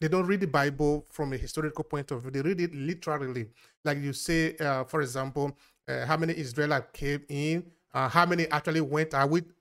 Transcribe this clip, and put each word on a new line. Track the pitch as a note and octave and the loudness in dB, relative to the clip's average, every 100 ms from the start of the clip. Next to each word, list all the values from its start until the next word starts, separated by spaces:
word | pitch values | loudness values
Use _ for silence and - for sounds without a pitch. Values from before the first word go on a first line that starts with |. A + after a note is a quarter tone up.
they | D#3+ | 0
don't | F#3 F3+ | 2 2
read | G3+ | 2
the | F#3 | 2
Bible | C#3+ C#3+ C#3 D3 D3 - | 2 2 2 2 2 -2
from | - C#3+ | -6 -4
a | C3 | -4
historical | B2+ - D3+ D3+ | -6 -4 -4 -4
point | D3+ D3 C#3 | -6 -6 -4
of | B2+ | -6
view. | B2+ | -4
They | C3+ | -2
read | D3+ F#3 | 0 0
it | F3 | -2
literally. | C#3+ C#3 F3 - D3+ C3 B2 A2 - _ _ | -4 -6 -4 -4 -4 -4 -6 -8 -12 _ _
Like | D#3 C#3+ | -4 -2
you | C#3 | -2
say, | C3+ - E3 D#3+ D#3+ | -4 0 2 2 0
uh, | D3+ C3 B2+ | 0 0 0
for | D#3+ | -2
example, | C3+ C3+ C3+ C#3+ C#3+ - _ _ - | -2 -2 -4 -2 -4 -6 _ _ -6
uh, | C3 B2 | -4 0
how | D#3+ | 2
many | E3 E3 | 0 -2
Israelites | C3+ B2 D3 C#3 - | -4 -2 2 0 -2
came | - C#3 C#3+ C#3+ | -6 -2 -4 -4
in, | C#3+ D3+ E3 F3 - _ | -4 0 -2 -4 -14 _
uh, | C3 C3 | -2 2
how | E3+ F3 | 4 6
many | F3 E3 | 4 2
actually | D3 - D#3+ | 0 0 0
went | C#3+ D3+ D#3 | 2 0 2
out, | C#3 C#3 | 2 4
we | E3+ E3+ _ | 2 -2 _